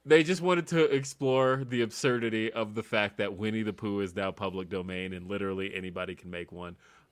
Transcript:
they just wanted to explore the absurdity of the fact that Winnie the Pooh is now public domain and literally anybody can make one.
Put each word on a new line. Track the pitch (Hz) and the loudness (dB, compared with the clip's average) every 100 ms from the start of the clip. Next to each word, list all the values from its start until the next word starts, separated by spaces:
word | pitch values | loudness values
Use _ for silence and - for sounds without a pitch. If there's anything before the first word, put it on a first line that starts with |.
they | 139 160 | 6 6
just | 160 175 | 6 2
wanted | 180 175 160 | 2 2 2
to | 165 | 4
explore | 156 139 135 - 135 131 131 135 127 | 4 4 0 -2 2 4 4 2 0
the | 120 | 0
absurdity | 110 - 139 120 113 110 113 | 0 0 0 0 0 -2 -2
of | 113 107 | -2 -4
the | 110 | -6
fact | - 110 101 - | -2 0 0 -2
that | 101 92 | -4 -2
Winnie | 107 110 | -2 -2
the | 107 | -2
Pooh | 92 107 101 | -4 -4 -2
is | 98 | -2
now | 90 95 | -2 -4
public | 90 98 95 87 | -4 -4 -4 -6
domain | 95 92 92 92 | -6 -6 -6 -6
and | 90 90 | -8 -6
literally | 101 98 95 98 | -4 -4 -4 -4
anybody | 95 92 90 90 | -6 -8 -6 -8
can | 90 90 | -10 -10
make | 87 87 | -10 -10
one. | 87 87 87 _ - _ | -12 -12 -14 _ -20 _